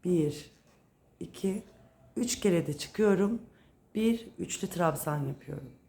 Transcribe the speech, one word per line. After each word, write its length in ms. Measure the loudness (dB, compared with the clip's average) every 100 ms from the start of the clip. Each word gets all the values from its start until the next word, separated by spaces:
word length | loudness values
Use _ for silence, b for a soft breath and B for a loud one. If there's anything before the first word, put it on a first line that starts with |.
Bir, 480 | 2 2 2 -2 -12 _ _ _ _ _ _ _
iki, 440 | -16 -4 -2 -2 -8 -20 -20 _ -12 -6
üç 240 | -4 0
kere 280 | 2 2 0
de 100 | -6
çıkıyorum. 640 | -8 2 4 6 4 0 -6 B B B _ 0
Bir 320 | 2 2 -4 -10
üçlü 300 | -8 -6 -6
trabzan 580 | 0 0 0 -2 -2 -4
yapıyorum. 440 | -6 -10 -12 -12 -20